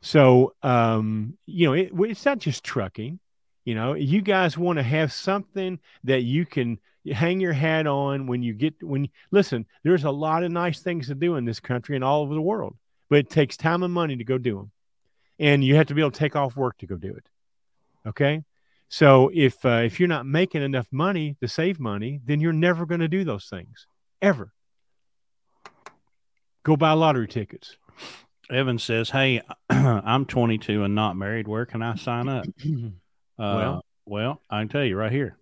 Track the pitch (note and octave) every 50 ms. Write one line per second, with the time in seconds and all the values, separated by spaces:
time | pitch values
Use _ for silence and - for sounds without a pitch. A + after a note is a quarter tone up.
0 | - - - D3+ C#3 C3 B2+ B2+ C3 - - _ - C3+ B2 A#2+ A#2 A2+ A2+ A2
1 | A2 A2 A2 A2 G#2+ A2+ E3 _ _ - - F3+ E3+ D3+ C3 D#3+ F#3+ F#3 - E3+
2 | F#3+ A3+ A3 - - C#4+ C#4 A#3 - - C3 - _ - - C3+ G2+ F#2 _ -
3 | G#2+ B2 D#3+ F#3 _ _ _ _ _ _ _ _ _ B2 A#2 A2 A2 B2+ C#3+ D#3
4 | D3 C3+ D3 G#3 G3 G3 G3 F#3+ F#3 E3+ C#3+ D#3+ F3 F3 F3 D#3 C3+ A#2 C#3 D#3
5 | D#3+ C#3+ - - - - G3 G3+ G3 _ _ G3 F#3+ F#3 F#3 E3 _ _ _ _
6 | - B2+ C3+ C3 B2+ A#2+ B2+ D3+ F3 - - - B2+ A#2 A#2 G#2 _ _ _ _
7 | _ - D3 G#2 C#3 E3+ F3+ F#3+ F#3+ F3+ D#3+ C3 D3+ D#3+ D#3+ D#3+ D#3 D3+ C#3+ C#3
8 | C#3+ C#3 C#3 C#3 C3+ C3 B2 B2 B2 A#2+ A2 G#2 C3 D#3 D3+ _ - E3 C#3+ C3+
9 | C#3+ C3+ _ _ _ _ - G3+ G3 - - A#2+ A2+ _ _ _ _ D3+ F3+ F3
10 | C#3 D#3 C#3 C#3+ D3+ D#3 D#3 E3 F3 F3 E3+ F3 F3 F3 D#3 - - F#3 F3 E3+
11 | C#3 A#2+ C#3+ C3+ D3+ F3 F3 D3 A#2+ A#2 A#2 - _ - B2+ B2 A2+ - D3 C3+
12 | B2+ C3 C#3+ D3+ D3+ C#3 D3 D#3 D#3 F3 G#3+ A3 - G2+ - - _ _ _ _
13 | _ _ D3 D3 C#3+ - - D#3 D3 - - - - D#3+ E3 F3 F3+ F3+ F3 F3
14 | E3+ D#3 C#3 B2+ A2+ A2 C3 C3 B2 B2 G#2+ G2 G2 G#2 _ _ _ _ _ _
15 | _ _ _ _ _ _ _ _ D3 D3 D3 C#3+ C#3 C3 C#3 D3+ D#3+ - D3 D3+
16 | D#3+ C#3+ - - D3+ D3 - D3+ C#3 C3+ A#2 C3+ C3+ B2 A#2 _ - E2 G2 F2
17 | D#2+ F#2+ - - - _ _ _ _ _ _ _ _ _ _ _ _ _ _ _
18 | _ A2 G#2+ - D3 C#3 D3+ D#3 D#3 _ _ _ _ _ _ _ _ _ - -
19 | D#3+ C#3+ C3+ C3 C3 - - E3+ D3 C3 A#2+ - - C3 A#2+ A2+ A#2 A#2 - -
20 | F3+ F3 E3 D3 B2 C3+ C3+ D#3+ F#3 F#3+ - D#3+ C#3+ C#3 C3+ C3 A#2 _ - C3
21 | D#3 F#3 G3+ F3 D#3 D3+ C#3+ _ - A#2 - - D#3+ F3+ G3 D#3+ C3+ A2+ G2+ G2+
22 | G#2 B2 C#3+ D3 B2 A2+ D3 D3 D#3 E3 E3 D#3 E3 F3 F3+ E3 F3 D#3 F3 E3+
23 | E3 D#3+ D3+ F#3+ G3 D#3+ A2+ G2 - - - F#2 E2+ - - - - _ _ _
24 | _ _ _ _ - G3+ F#3 B2+ G2+ - _ _ _ _ _ _ _ _ _ _
25 | _ _ _ _ _ _ _ _ _ _ _ _ _ - _ _ _ - _ _
26 | _ _ _ _ _ _ _ _ _ _ _ _ _ D#3 D#3 C#3+ D#3+ D#3+ D#3 D#3+
27 | E3 D#3+ D3 C3 A2+ G#2 - A#2+ G#2 - - - - - - _ _ _ - -
28 | - - - - _ _ _ _ _ - B2+ B2+ C3+ C3 B2 A#2 - - A#2 A2+
29 | A2+ - - C#3 C3+ C3+ B2+ A2+ - _ - _ _ _ - C3+ C3 C3 A#2 G#2
30 | F#2 G#2 A2+ C3 C#3 - - C3 A#2+ A#2 A2+ G#2+ - - G#2 G#2+ G2+ G2 G2+ G#2+
31 | G#2+ G#2+ F2+ F#2 G2 G2 A2 A2+ A2 G#2 G#2+ A2 A#2+ - - A#2 A2+ A#2 A2+ -
32 | - - A#2+ A#2+ A#2+ C3 C3+ B2+ G2+ - F#3 _ - D3+ D#3+ C3 A#2 A2+ F#2+ F2+
33 | _ _ _ _ _ _ _ - A2+ G2+ G2+ G2 F#2+ B2 - F2 - _ _ _
34 | _ - G2+ G#2 A2 B2 D3 D#3 _ _ - G#2 G#2+ G#2 - C#3+ C#3+ B2+ F#2 F#2+
35 | A2 A2 A#2+ C#3 C#3+ G#2 - _